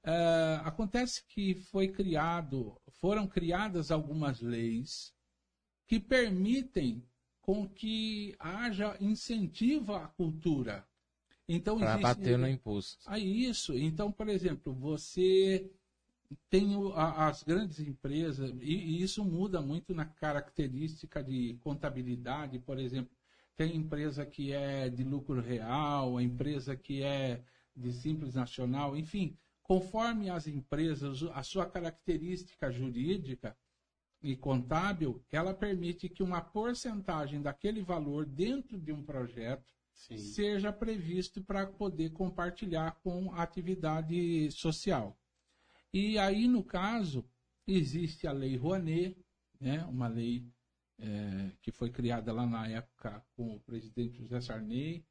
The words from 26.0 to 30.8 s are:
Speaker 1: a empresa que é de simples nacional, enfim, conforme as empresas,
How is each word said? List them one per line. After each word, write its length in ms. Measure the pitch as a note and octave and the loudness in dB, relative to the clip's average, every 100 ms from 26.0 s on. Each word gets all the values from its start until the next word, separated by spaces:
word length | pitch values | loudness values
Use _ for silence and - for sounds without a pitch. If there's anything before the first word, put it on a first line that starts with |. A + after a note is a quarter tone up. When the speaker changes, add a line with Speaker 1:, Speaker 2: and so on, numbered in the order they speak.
| C3 B2 | 0 2
Speaker 1:
a 60 | |
empresa 540 | B2 B2 C3 D3 B2+ C3 | 0 2 -2 -2 -4 -8
que 260 | - C#3 | -6 -2
é 400 | C#3 C#3 C3 B2 - _ _ - | 0 0 0 -2 -8 _ _ -8
de 160 | B2 | -6
simples 420 | A#2+ D3+ D#3 C#3+ | -4 -2 -2 -2
nacional, 640 | B2+ A#2+ - B2 C3+ C#3+ C#3+ | -2 -2 -2 0 0 0 -2
enfim, 400 | D#3 G3+ F3 - _ _ | -4 -2 -2 -4 _ _
conforme 680 | - F#3+ F#3 A3 A#3 A3 G3 | 2 2 4 0 0 0 -2
as 180 | F3 D#3 | -2 -4
empresas, 760 | C#3+ - D3 | -6 -2 0